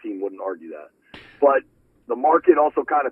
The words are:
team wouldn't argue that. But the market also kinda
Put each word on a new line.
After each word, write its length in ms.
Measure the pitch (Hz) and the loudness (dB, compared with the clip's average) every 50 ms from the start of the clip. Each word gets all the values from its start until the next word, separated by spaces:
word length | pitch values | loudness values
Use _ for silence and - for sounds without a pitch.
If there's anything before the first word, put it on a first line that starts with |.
| - | -10
team 180 | 110 101 95 | -12 -10 -8
wouldn't 200 | 98 98 95 95 | -8 -10 -10 -8
argue 300 | 98 95 92 80 82 82 | -10 -10 -10 -10 -14 -18
that. 500 | 78 76 76 - _ _ _ _ - - - - - - | -18 -18 -20 -20 _ _ _ _ -20 -20 -20 -18 -4 2
But 220 | 143 139 135 131 - _ _ _ _ _ _ _ _ - | 2 4 4 2 -2 _ _ _ _ _ _ _ _ -8
the 80 | 117 | -6
market 420 | 120 131 - 165 160 - 180 160 147 | -2 0 2 2 2 4 4 4 4
also 240 | 151 151 - 156 127 | 4 0 0 -2 -4
kinda 280 | - 156 147 139 123 | -2 -2 -2 -2 -2